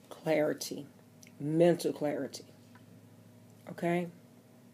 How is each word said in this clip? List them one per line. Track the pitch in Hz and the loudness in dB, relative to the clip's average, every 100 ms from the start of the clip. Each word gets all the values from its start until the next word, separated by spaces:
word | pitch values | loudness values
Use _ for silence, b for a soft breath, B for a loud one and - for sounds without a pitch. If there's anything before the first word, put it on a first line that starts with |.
| - | -20
clarity, | - 160 156 151 - - - 139 - - - - - | -6 0 2 2 0 -6 -10 -12 -18 -20 -20 -20 -8
mental | 143 160 175 165 156 | 0 6 6 6 0
clarity, | - 147 147 131 - - - - - - - - - - - - - - | -2 -2 -2 -6 -10 -18 -20 -20 -20 -20 -20 -20 -20 -20 -20 -20 -20 -16
okay? | 170 170 175 170 - - - - - - | -4 0 0 -2 -8 -20 -20 -20 -20 -20